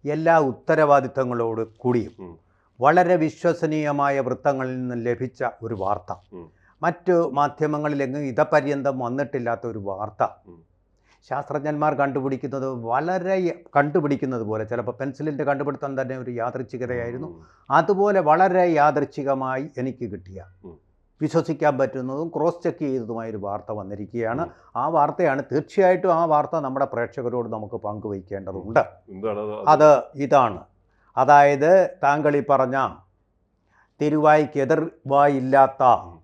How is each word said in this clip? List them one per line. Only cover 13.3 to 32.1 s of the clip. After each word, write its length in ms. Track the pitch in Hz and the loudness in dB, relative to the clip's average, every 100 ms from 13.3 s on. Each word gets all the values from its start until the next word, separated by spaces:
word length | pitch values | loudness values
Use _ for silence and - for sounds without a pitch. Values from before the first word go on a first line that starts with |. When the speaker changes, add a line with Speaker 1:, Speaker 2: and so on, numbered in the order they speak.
| 190 | -2
Speaker 1:
യ-, 100 | 175 - - | -2 -6 -2
കണ്ടുപിടിക്കുന്നത് 680 | 143 147 160 147 139 135 123 107 | 0 2 0 0 -2 -2 -4 -4
പോലെ, 140 | 110 110 | -6 -4
ചിലപ്പോൾ 240 | 120 110 110 | -6 -6 -8
പെൻസിലിൻ്റെ 440 | 135 139 151 139 143 | -10 -6 -8 -4 -2
കണ്ടുപിടുത്തം 460 | 139 143 135 139 135 | -2 -4 -6 -8 -6
തന്നെ 160 | 127 131 | -6 -8
ഒരു 80 | 123 120 | -8 -6
യാദൃച്ഛികതയായിരുന്നു, 880 | 117 127 117 123 123 120 117 127 160 | -6 -6 -10 -10 -6 -6 -6 -10 -12
Speaker 2:
ഉം. 100 | 160 - _ - 147 | -16 -20 _ 2 2
Speaker 1:
അതുപോലെ 420 | 165 190 208 190 151 | 4 2 2 2 4
വളരെ 340 | 160 190 180 180 156 | 4 4 4 4 4
യാദൃച്ഛികമായി 840 | 147 143 139 - 135 135 131 131 139 131 | 4 2 -4 -4 -4 -2 -2 -6 -8 -8
എനിക്ക് 260 | 131 - 113 | -8 -6 -10
കിട്ടിയ, 300 | 98 95 95 87 _ 90 | -10 -14 -18 -20 _ -20
Speaker 2:
ഉം. 80 | 82 _ _ _ _ | -20 _ _ _ _
Speaker 1:
വിശ്വസിക്കാൻ 500 | 151 165 160 143 151 135 | -2 0 -2 0 0 2
പറ്റുന്നതും 480 | 131 131 127 139 165 | -2 -4 -8 -6 -6
ക്രോസ് 260 | 156 165 165 | -2 -2 -2
ചെക്ക് 180 | - - | -6 -4
ചെയ്തതുമായ 420 | 147 131 110 117 113 | -4 -4 -6 -8 -8
ഒരു 80 | 107 98 | -8 -8
വാർത്ത 240 | 104 - 107 | -8 -8 -10
വന്നിരിക്കുകയാണ്. 680 | 95 104 101 120 113 127 170 | -10 -12 -10 -6 -4 -4 -6
Speaker 2:
ഉം. 40 | - _ 117 | -12 _ -6
Speaker 1:
ആ 40 | 147 160 | 0 2
വാർത്തയാണ്, 460 | - - 165 135 - | 2 2 0 0 -2
തീർച്ചയായിട്ടും 600 | - - - 185 185 190 165 | -4 -2 2 4 4 2 2
ആ 20 | 170 | 4
വാർത്ത 280 | 151 147 165 139 | 2 2 -4 -4
നമ്മുടെ 220 | 135 139 | -4 -2
പ്രേക്ഷകരോട് 560 | 113 117 - 120 123 113 | -2 -4 -4 -4 -4 -6
നമുക്ക് 240 | 110 107 113 104 | -8 -10 -10 -8
പങ്കുവയ്ക്കേണ്ടതുണ്ട്. 960 | 107 107 98 92 98 95 95 92 147 - - _ | -8 -8 -8 -8 -10 -8 -10 0 0 0 -8 _
Speaker 2:
എന്താണ് 260 | 95 110 104 | -8 -6 -6
അത്? 100 | 107 107 101 | -6 -4 4
Speaker 1:
അത് 140 | 151 151 135 - 135 139 | 8 8 8 4 -8 2
ഇതാണ്, 340 | 143 117 90 - _ _ _ _ - | 4 4 -2 -16 _ _ _ _ 0
അതായത് 480 | 131 143 143 143 151 190 180 - | 8 8 8 4 4 4 4 0
താങ്കൾ 280 | 143 | 0